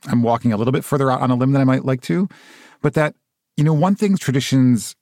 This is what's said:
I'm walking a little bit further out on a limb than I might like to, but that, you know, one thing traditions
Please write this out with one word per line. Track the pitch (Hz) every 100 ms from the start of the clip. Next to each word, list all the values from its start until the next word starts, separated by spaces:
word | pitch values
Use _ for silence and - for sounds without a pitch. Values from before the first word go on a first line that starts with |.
| 143
I'm | 123
walking | 117 117 123
a | 104
little | 113
bit | 127
further | - 147 135
out | 131
on | 131
a |
limb | 123 131
than | 139
I |
might | 131 131
like | 135 131
to, | - 170 196 - - - - _
but | 147
that, | 156 151 - _ _ _ -
you |
know, | 151
one | 151 180 202
thing | 208 190
traditions | - 135 - 135 127 117 - -